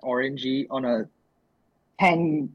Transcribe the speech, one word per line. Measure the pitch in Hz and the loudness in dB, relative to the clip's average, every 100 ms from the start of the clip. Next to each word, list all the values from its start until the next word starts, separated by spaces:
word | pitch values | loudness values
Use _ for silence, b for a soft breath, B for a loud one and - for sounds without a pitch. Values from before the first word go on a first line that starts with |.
R | 131 123 | -2 -2
N | 131 139 | -2 -2
G | 131 135 - | -2 -2 -2
on | 135 | -4
a | 127 117 - _ _ _ _ _ _ _ _ - | 0 -2 -4 _ _ _ _ _ _ _ _ 2
ten | 185 170 165 151 139 | 4 4 2 0 -4